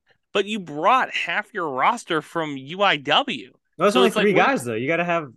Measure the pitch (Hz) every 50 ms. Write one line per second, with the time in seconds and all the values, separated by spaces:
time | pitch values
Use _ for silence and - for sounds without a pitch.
0 | _ _ _ _ _ _ - 196 196 202 214 220 180 156 147 147 165 202 247 262
1 | 208 - - - - 170 170 196 208 _ - 202 170 151 131 127 147 190 240 233
2 | - - 175 156 - - - 170 160 151 143 135 131 139 170 190 202 190 165 147
3 | 131 139 151 214 294 285 190 120 95 123 _ _ _ _ _ - 170 208 202 247
4 | 240 220 - 220 202 208 185 180 190 254 277 208 123 123 113 110 123 139 165 165
5 | 175 175 170 170 156 131 110